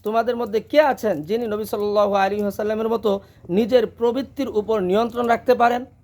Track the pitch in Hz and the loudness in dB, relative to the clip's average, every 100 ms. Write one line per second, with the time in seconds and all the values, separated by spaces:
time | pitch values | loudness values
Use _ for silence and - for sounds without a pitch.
0 | 208 226 233 233 233 214 - 294 302 226 | 0 -2 0 -4 -2 -4 2 4 4 0
1 | 220 160 151 226 233 208 214 214 208 208 | -2 -4 -2 -4 -2 -6 -4 -4 0 2
2 | 202 196 196 208 208 190 214 220 220 226 | 2 2 0 0 -4 -4 -4 -2 -2 -2
3 | 220 196 - - - 175 233 247 220 - | -2 -4 -6 -20 -2 0 4 2 2 -2
4 | 233 247 262 - 247 214 202 220 180 202 | -2 0 -6 -6 -4 -2 0 -2 2 2
5 | 233 233 240 233 - 247 240 240 262 _ | 0 -2 0 0 2 4 4 2 -6 _